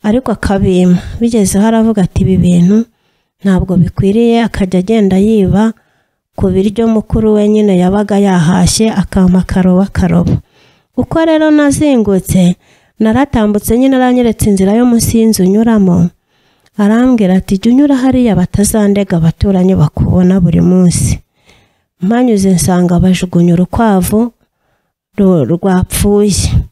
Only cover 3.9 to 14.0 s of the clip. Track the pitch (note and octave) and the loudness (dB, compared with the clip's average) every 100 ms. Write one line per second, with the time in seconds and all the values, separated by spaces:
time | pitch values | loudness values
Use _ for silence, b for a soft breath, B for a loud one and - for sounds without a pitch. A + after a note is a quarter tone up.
3.9 | - G3 G#3+ A#3 A#3 A3+ - F#3 F3+ F#3 | 0 -2 0 0 0 -2 -4 -2 -2 -2
4.9 | A3+ G3 F#3 G#3 A3 F#3 F#3+ A3 - _ | 0 0 0 0 0 0 0 -2 -4 _
5.9 | _ _ _ _ - G3 F#3 G3+ G#3 A3+ | _ _ _ _ -6 -2 0 -2 -2 -2
6.9 | A3 - A3+ A3 G#3+ G#3 G#3+ G#3 F#3 F3+ | -2 -2 -2 0 0 2 2 2 2 0
7.9 | G3+ G3+ G3+ G3+ F3+ D#3+ F#3 E3+ - A3 | 0 -2 0 0 0 0 0 0 0 -2
8.9 | G3 - G3+ F3+ F#3 - F#3+ F#3 F3+ G3 | -2 -4 0 2 0 -2 -2 0 0 -2
9.9 | - F3+ F3 E3 - b b b b b | -2 -2 0 0 -4 b b b b b
10.9 | - B3 E4 D#4+ D#4 D#4 D4+ C#4+ C4+ D4+ | -8 -4 -2 0 0 2 2 0 0 0
11.9 | B3+ G#3 F#3+ - F#3 F3 F3+ b b b | 0 0 -2 0 0 0 -2 b b b
12.9 | b A3 A#3+ C#4 A#3+ G#3 G#3 - A#3 C4+ | b -2 0 -2 -2 -2 -2 -2 0 2
13.9 | C4 | 2